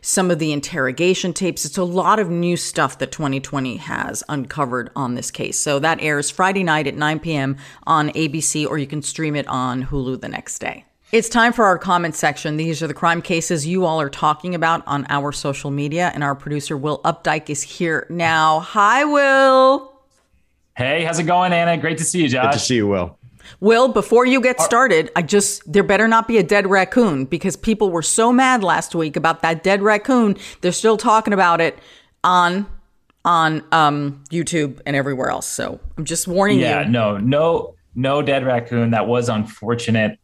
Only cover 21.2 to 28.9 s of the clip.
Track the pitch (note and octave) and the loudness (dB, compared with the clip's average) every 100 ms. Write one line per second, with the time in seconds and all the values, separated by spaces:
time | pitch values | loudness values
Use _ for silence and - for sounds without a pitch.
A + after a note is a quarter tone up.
21.2 | E3 F3+ F3+ E3+ E3+ E3 D#3+ D#3+ D#3+ F3+ | 2 2 4 2 2 0 -2 -4 -2 0
22.2 | D3 B2+ C3 C#3+ - B2 G2+ G2 F2 - | 2 2 2 2 2 2 2 0 -2 -8
23.2 | - _ - - G3 A3+ C4 A3 - A3+ | -20 _ -20 -2 4 6 4 2 4 4
24.2 | B3+ C4+ B3+ B3 E3 A#3 B3+ D#3+ - E3+ | 6 4 2 2 2 4 4 4 2 -4
25.2 | D#3+ G3+ G3+ - - G3+ E3+ G3 A3+ A3+ | 2 2 2 -6 -2 0 2 2 4 2
26.2 | A3+ A3+ E3 G3+ F#3+ G3 F#3 B3 A3 C#3 | 4 2 4 2 4 2 2 2 2 2
27.2 | C3 F3 F#3+ - - G#3+ G#3 E3+ D3+ - | -2 -4 -4 -4 -2 0 0 0 0 2
28.2 | A3+ B3 C4 B3+ F#3+ D#3 - | 4 4 4 2 2 0 -2